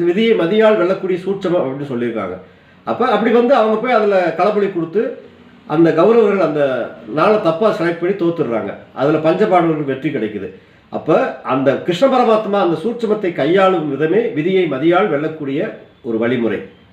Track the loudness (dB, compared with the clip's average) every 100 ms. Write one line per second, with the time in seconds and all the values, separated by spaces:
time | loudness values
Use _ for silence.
0 | 0 2 2 2 2 4 4 4 0 -2
1 | -4 -4 -4 -4 -2 -2 -2 -6 -6 -4
2 | -4 -4 -6 -10 -16 -20 _ _ -6 -2
3 | 0 0 2 2 4 4 2 0 0 0
4 | 2 2 0 0 0 0 -2 -2 -4 -2
5 | -4 -6 -18 -20 -20 -20 -4 2 4 4
6 | 4 6 4 2 0 0 0 -2 -6 -12
7 | -8 0 2 2 2 0 0 0 -2 -2
8 | -2 -2 -2 -2 -2 -4 -6 -10 -12 -2
9 | 0 2 2 2 2 2 2 0 -2 -4
10 | -4 -4 -4 -6 -12 -14 _ _ -12 -8
11 | 0 2 0 -6 -6 -2 0 0 -2 0
12 | 2 2 2 2 0 0 0 -2 -4 -4
13 | -2 -2 -2 -2 2 4 4 2 -2 -2
14 | 0 0 0 -2 -2 0 0 0 2 2
15 | 2 0 -4 -6 -6 -4 -6 -8 -20 _
16 | -6 -2 0 0 -2 -4 -8 -20 _